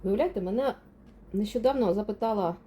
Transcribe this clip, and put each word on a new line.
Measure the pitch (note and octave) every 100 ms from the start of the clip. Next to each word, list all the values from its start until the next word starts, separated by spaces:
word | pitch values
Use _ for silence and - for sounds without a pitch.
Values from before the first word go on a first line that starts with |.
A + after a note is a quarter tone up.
| F#3+
Виявляєте, | G3+ F4 A3
мене | F3+ G#3+ C4+ - - - - - -
нещодавно | F#3+ G#3+ B3 B3 C#4 G#3+
запитала | G3 G#3+ G3+ A3+ G#3+ F3 F3